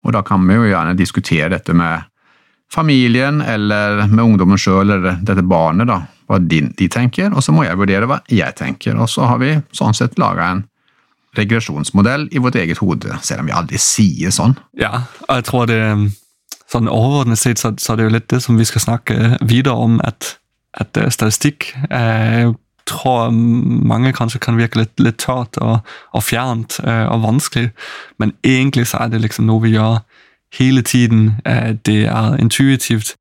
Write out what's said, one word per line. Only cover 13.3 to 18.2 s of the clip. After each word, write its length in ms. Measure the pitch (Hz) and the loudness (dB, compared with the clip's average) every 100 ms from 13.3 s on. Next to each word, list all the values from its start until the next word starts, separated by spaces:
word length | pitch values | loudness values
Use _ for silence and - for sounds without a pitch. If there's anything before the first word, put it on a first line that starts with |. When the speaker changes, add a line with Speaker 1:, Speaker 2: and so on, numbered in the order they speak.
| - | -6
Speaker 1:
om 60 | - | -4
vi 60 | 92 | -4
aldri 240 | 82 - | -4 -4
sier 500 | - - - 135 85 | -2 2 2 2 -4
sånn. 240 | - 104 135 _ - | 0 0 0 _ -6
Speaker 2:
Ja, 260 | - 120 123 - - | -4 -4 -8 -12 -4
og 60 | 127 | -4
jeg 120 | 117 | -2
tror 160 | 127 117 | -2 0
det, 120 | 113 110 104 104 98 _ _ _ - _ | 0 0 0 0 -4 _ _ _ -20 _
sånn 180 | 120 113 | -2 0
overordnet 500 | 113 120 143 120 113 | 2 2 2 0 0
sett, 180 | 127 113 | 0 -2
så, 120 | 117 101 | -4 -6
så 160 | - | -4
er 60 | 110 | 0
det 80 | 110 | 2
jo 60 | |
litt 140 | 113 | 0